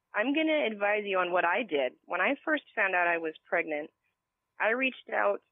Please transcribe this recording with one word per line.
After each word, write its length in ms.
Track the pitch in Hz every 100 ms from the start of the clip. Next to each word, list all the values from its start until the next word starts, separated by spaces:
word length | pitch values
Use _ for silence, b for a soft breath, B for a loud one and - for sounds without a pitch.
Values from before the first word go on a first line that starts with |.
| _
I'm 200 | 202 226 285
gonna 300 | 311 302 226
advise 380 | 208 202 208 208
you 120 | 190
on 120 | 180
what 140 | 175 170
I 180 | 190
did. 300 | 233 151 127 - -
When 140 | -
I 160 | 196 277
first 200 | - 302 - -
found 180 | 196
out 140 | 180 175
I 120 | 170
was 140 | 160 156 _
pregnant, 420 | 175 165 151 156 _ _ _ _ _ _ _
I 120 | 208
reached 380 | 240 262 254 -
out 260 | 208 208 202 _